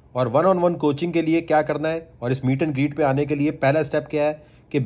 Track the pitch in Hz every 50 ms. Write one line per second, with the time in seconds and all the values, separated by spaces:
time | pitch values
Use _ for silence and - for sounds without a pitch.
0 | _ - - 123 127 120 110 143 170 190 190 180 175 180 170 156 151 147 143 139
1 | 170 175 165 165 160 160 160 165 165 - 151 151 151 151 151 143 147 160 160 165
2 | 165 - - - 117 123 131 131 - 127 131 135 170 160 143 131 143 147 147 -
3 | 156 139 135 139 147 143 151 143 143 151 151 - - 135 143 156 151 147 - 151
4 | 151 - - 151 147 151 151 151 - - _ - _ _ - 147 127